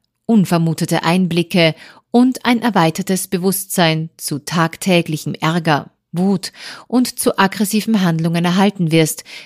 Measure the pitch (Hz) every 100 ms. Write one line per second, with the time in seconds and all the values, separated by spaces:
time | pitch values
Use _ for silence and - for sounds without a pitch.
0 | _ _ - 226 175 175 165 156 165 165
1 | - 180 185 170 170 190 165 151 - -
2 | _ 240 254 247 - 240 233 202 160 160
3 | 185 185 - 180 185 190 - - 165 160
4 | 160 - - 147 - 170 165 - - 175
5 | 165 151 - - 156 170 165 143 - _
6 | _ 165 185 190 - - - - - 247
7 | 247 - - - 196 - 208 214 214 220
8 | 185 160 165 170 175 180 202 202 165 165
9 | 156 - - -